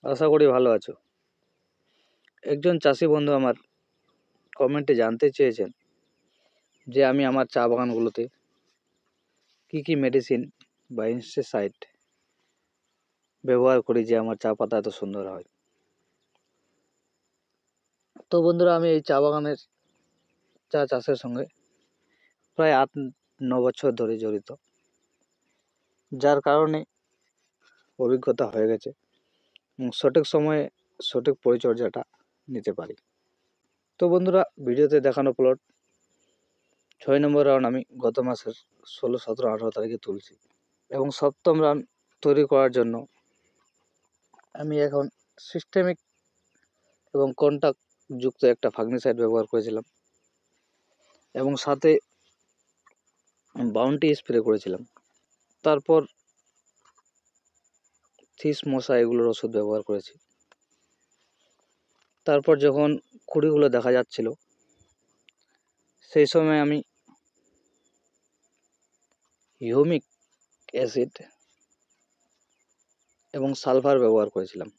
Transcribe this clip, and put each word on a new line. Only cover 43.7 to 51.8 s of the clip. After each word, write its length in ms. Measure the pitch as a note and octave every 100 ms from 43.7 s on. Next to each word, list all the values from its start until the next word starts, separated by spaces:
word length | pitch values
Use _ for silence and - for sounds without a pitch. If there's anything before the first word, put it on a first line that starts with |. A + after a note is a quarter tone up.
| _ _ _ _ _ _ _ _ -
আমি 140 | D3+ D3+ D3
এখন 180 | C#3+ C#3 _ _ _ -
সিস্টেমিক 480 | E3+ - G3 F3+ F3 _ _ _ _ _ _ _ _ _ _ _
এবং 140 | C#3 C3+ B2+
কন্ট্যাক্ট 380 | D3 C#3+ D3+ C3 _ _ _
যুক্ত 320 | B2 B2+ -
একটা 240 | B2+ A#2+ B2 -
ফাঙ্গিসাইড 400 | A2+ B2 C3 A#2+
ব্যবহার 240 | A2+ A2+ A2
করেছিলাম 340 | A#2 A2 A2 A2+ _ _ _ _ _ _ _ _ _ _ _ _ _ _
এবং 180 | - C3+ C#3+
সাথে 340 | - C#3+